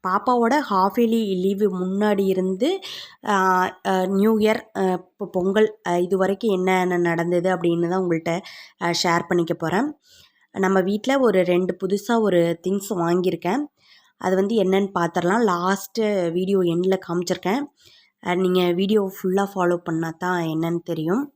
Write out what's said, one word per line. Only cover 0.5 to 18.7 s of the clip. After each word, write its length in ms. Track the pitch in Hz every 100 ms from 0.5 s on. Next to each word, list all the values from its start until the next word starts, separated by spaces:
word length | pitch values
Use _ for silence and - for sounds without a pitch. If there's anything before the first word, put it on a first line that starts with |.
| 294
ஹாஃப் 360 | 277 190 196 240
இயர்லி 220 | 233 226 214 185
லீவு 300 | 190 196 208
முன்னாடி 520 | 185 185 196 208 196 196
இருந்து, 420 | 185 185 185 269 381 - - - - -
அஹ், 440 | 202 185 185 185 -
அஹ், 240 | 196 185 185
நியூ 220 | 196 214 220
இயர், 240 | 214 220 -
அஹ், 240 | 190 190 180
இப்போ 260 | - _ 196
பொங்கல், 380 | 185 185 202 214 -
அஹ், 160 | 180 175
இது 160 | 175 190
வரைக்கும் 380 | 190 196 226
என்னென்ன 460 | 185 185 185 180 180
நடந்தது 480 | 170 165 170 175 180
அப்படின்னு 400 | 180 175 170 170
தான் 120 | 185
உங்கள்ட்ட, 320 | 185 165 165 170 - - - _
அஹ், 140 | 175
ஷேர் 320 | 170 180 170 -
பண்ணிக்க 280 | 175 165
போறேன். 340 | 156 160 180 285 - _ - - _ _
நம்ம 260 | - 190 190
வீட்ல 300 | 185 208 254 277
ஒரு 180 | 247 190
ரெண்டு 280 | 175 180 185
புதுசா 400 | 185 185 202 - 233
ஒரு 200 | 208 180 170 170
திங்ஸ் 300 | 185 196 -
வாங்கியிருக்கேன். 680 | 190 170 180 180 165 175 240 294 _ _ - _ _
அது 140 | 185 185
வந்து 200 | 202 226
என்னன்னு 340 | 185 190 196
பார்த்துடலாம். 520 | 190 170 180 170 214 220
லாஸ்ட்டு 560 | 175 180 190 - - 214 202 170
வீடியோ 280 | 175 185 196
எண்டில் 380 | 175 165 185 190
காமிச்சிருக்கேன். 600 | - 175 175 175 180 240 294 _ - - _ _
அஹ், 160 | 180 180
நீங்க 220 | 185 185 180